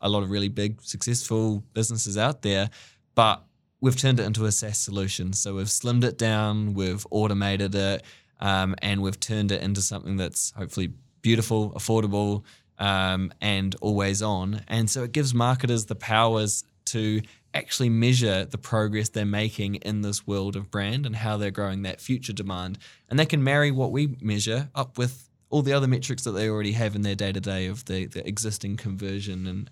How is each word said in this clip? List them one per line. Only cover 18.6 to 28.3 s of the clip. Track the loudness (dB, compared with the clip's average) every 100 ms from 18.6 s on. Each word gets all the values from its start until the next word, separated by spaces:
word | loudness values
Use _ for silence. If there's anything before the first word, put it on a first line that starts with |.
| -2 0 0 0 -2
they're | -2 -2
making | 0 -2 -2 -4 -4
in | -4 -2
this | -2 -4 -2
world | -2 -2 -4
of | -6
brand | -4 -2 -2 -4
and | -4
how | -2 -2
they're | -2
growing | -4 -4 -4
that | -6 -8
future | -4 -4 -4
demand. | -8 -6 -6 -6 -10 -14 -20 -2
And | 0
they | 2
can | 2
marry | 4 4 2
what | 2 0
we | 0 -2 -2
measure | -2 -2 0 -2 -4
up | -6 -6 -2
with | -4 -4 -18 _ _
all | 0
the | 2
other | 4 4
metrics | 2 0 -4
that | -4
they | 0 0
already | 0 0
have | 0 0 0
in |
their | -2
day-to-day | 0 -2 -2 -2 -2 -4
of | -6 -6
the, | -6 -6
the | -8
existing | -6